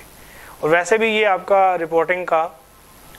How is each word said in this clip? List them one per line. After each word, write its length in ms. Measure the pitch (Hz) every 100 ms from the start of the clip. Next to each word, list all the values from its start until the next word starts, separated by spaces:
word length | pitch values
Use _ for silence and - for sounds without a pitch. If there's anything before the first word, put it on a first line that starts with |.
| - - - - - -
और 60 | 151
वैसे 280 | 170 175 220
भी 200 | 220 214
ये 60 |
आपका 520 | 208 185 180 196 190 180
reporting 500 | 160 165 160 180 175
का 340 | 160 170 - - - - - -